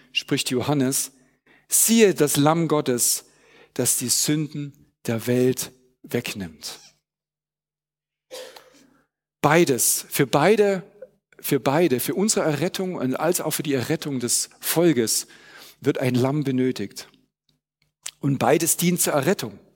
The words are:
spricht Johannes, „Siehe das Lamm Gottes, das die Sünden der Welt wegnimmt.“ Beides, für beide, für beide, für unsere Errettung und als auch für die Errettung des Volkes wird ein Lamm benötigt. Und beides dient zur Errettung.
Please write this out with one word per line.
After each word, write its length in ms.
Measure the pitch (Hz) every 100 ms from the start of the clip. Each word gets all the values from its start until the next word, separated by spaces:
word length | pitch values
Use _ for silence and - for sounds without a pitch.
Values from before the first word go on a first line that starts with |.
| _
spricht 380 | - - 135 -
Johannes, 600 | 127 113 147 131 135 - - _ _ _ _ -
„Siehe 440 | - - 233 208
das 240 | 147 147 147
Lamm 300 | 147 165 160
Gottes, 600 | 151 139 120 - - - _ _ - _
das 240 | - 123 -
die 100 | 123
Sünden 640 | - - 151 147 147 143 - _ _ -
der 200 | 113 120
Welt 460 | 123 127 123 - - _ _
wegnimmt.“ 760 | - 120 - 107 87 78 - - - _ _ _ _ _ _ _ _ _ _ _ _ _ _ - - - - _ _ _ _ _ _ _
Beides, 640 | 147 160 156 120 - - -
für 180 | - 135
beide, 560 | 143 165 220 202 190 - - - _ _ -
für 220 | - 139
beide, 400 | 135 147 175 123
für 140 | -
unsere 320 | 135 214 208 156
Errettung 480 | 143 175 - 185
und 200 | 170 127
als 280 | 127 160 180
auch 80 | -
für 120 | -
die 120 | 147
Errettung 440 | 135 117 160 156 131
des 300 | 117 - - _
Volkes 680 | - 160 175 120 110 - - - - - - -
wird 160 | 131 -
ein 160 | 127
Lamm 300 | 123 131 147
benötigt. 640 | 139 127 127 123 101 - - _ _ _ _ _ _ _ _ _ - -
Und 180 | 143 131
beides 400 | 117 160 160 -
dient 240 | 170 180
zur 100 | 185
Errettung. 460 | 147 135 202 113 98 _